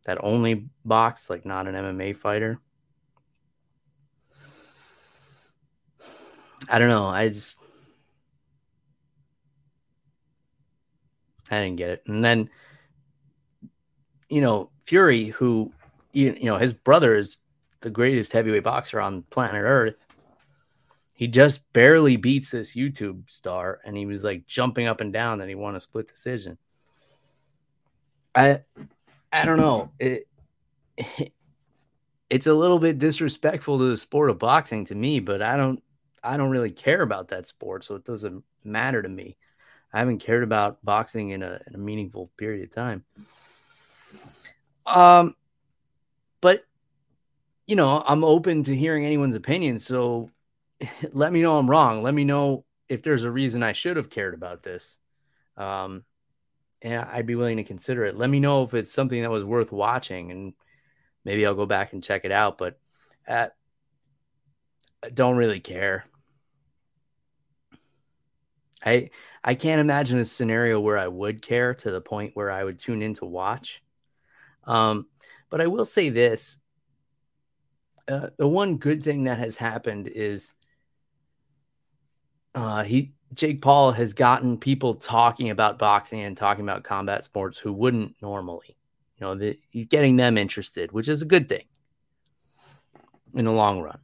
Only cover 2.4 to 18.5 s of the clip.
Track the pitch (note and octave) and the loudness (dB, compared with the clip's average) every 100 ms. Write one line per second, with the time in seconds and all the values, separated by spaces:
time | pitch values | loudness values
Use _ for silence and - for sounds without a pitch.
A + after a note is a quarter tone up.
2.4 | A2 A#2 _ _ _ _ _ _ _ _ | -4 -6 _ _ _ _ _ _ _ _
3.4 | _ _ _ _ _ _ _ _ _ _ | _ _ _ _ _ _ _ _ _ _
4.4 | C#3+ - _ _ _ _ _ _ _ _ | -20 -20 _ _ _ _ _ _ _ _
5.4 | _ _ _ _ _ _ - - - - | _ _ _ _ _ _ -20 -20 -20 -20
6.4 | _ - - A#2 A#2+ A2 G2 F#2 A2 G#2 | _ -20 -2 2 4 4 0 -2 -2 -4
7.4 | - - - _ _ _ _ _ _ _ | -14 -18 -20 _ _ _ _ _ _ _
8.4 | _ _ _ _ _ _ _ _ _ _ | _ _ _ _ _ _ _ _ _ _
9.4 | _ _ _ _ _ _ _ _ _ _ | _ _ _ _ _ _ _ _ _ _
10.4 | _ _ _ _ _ _ _ _ _ _ | _ _ _ _ _ _ _ _ _ _
11.4 | - G#2+ G2 F2 F2 F2+ - G#2+ A#2 A#2 | -6 -4 -4 -6 -8 -8 -6 0 2 2
12.4 | A2+ _ _ - _ _ _ _ _ _ | -2 _ _ -20 _ _ _ _ _ _
13.4 | _ _ - _ _ _ _ _ _ D3+ | _ _ -20 _ _ _ _ _ _ 0
14.4 | C3+ G#2+ F#2 _ - F3 F3+ A#2+ A2 - | 2 0 -4 _ 0 4 6 4 -2 -2
15.4 | B2 A2+ G#2+ _ _ _ _ C#3 C3+ - | 0 0 -4 _ _ _ _ 0 0 2
16.4 | A#2+ G#2 B2 A#2 - D#3 C3+ G#2+ G2+ - | -2 0 0 0 6 6 8 4 0 -10
17.4 | _ _ _ _ A#2 G#2+ B2 C3 G#2 A#2 | _ _ _ _ -10 0 2 2 0 0
18.4 | A2 | 2